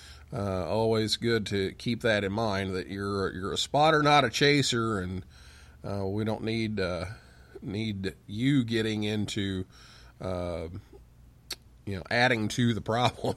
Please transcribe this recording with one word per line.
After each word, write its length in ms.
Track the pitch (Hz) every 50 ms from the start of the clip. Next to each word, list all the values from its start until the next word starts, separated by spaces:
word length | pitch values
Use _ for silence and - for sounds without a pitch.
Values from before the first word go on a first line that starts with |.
| - - - - - - -
uh, 340 | - 101 98 95 92 85
always 500 | 78 98 110 110 110 113 110 110 107 -
good 280 | - 113 117 117 113 101
to 260 | - 104 101 98 92 -
keep 300 | - - 120 120 110 -
that 220 | 113 107 104 101
in 80 | 95 98
mind, 420 | 110 117 107 98 95 95 95 92
that 120 | 92 -
you're, 480 | - 98 98 101 101 101 98 95 85 -
you're 180 | 92 92 95 73
a 60 | -
spotter, 440 | - - - 143 151 160 156 151 147
not 220 | 147 147 147 131
a 60 | 113
chaser, 720 | - - 147 143 147 143 131 - 127 117 113 113 107 98
and, 240 | 90 90 92 92 - - - - - - - - - - - - -
uh, 220 | 104 101 101 98
we 180 | 95 101 107 107
don't 200 | 110 107 - -
need, 340 | 110 113 113 110 110 107 101
uh, 280 | 92 87 90 82 87 95 107 - - - - - - - - -
need 540 | - 135 92 107 113 110 101 95 95 95 - - - -
you 340 | 101 107 123 139 147 135 117
getting 400 | 113 117 110 110 110 107 107 107
into, 640 | 107 107 107 101 98 - 107 98 98 95 92 92 - - - - - - - - - - -
uh, 480 | - 92 92 90 90 87 85 82 82 82 90 95 - - - - - - - - - - - - - - - - - - - - -
you 120 | 104 98
know, 60 | 90 - -
adding 360 | 110 120 123 127 123 110 107
to 280 | 104 - - 120 117 113
the 60 | 101
problem 540 | - - 110 120 123 117 - - - - 98